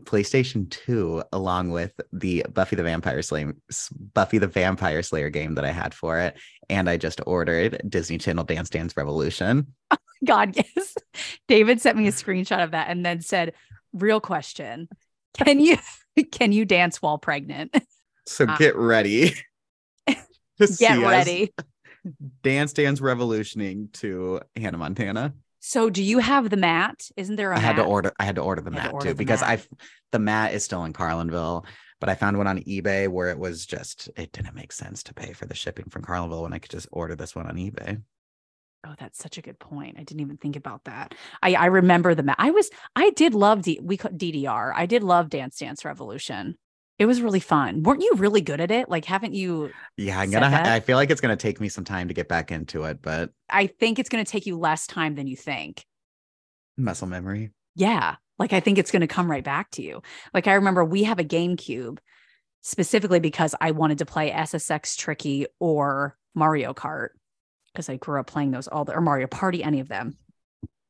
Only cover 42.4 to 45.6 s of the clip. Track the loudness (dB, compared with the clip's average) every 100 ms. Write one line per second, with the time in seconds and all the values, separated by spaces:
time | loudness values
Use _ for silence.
42.4 | 4 4 2 -2 -8 2 4 6 4 6
43.4 | 6 6 2 -4 -4 -4 -4 -6 -4 -4
44.4 | -2 -2 -2 -2 0 2 4 4 4 -4
45.4 | -8 -10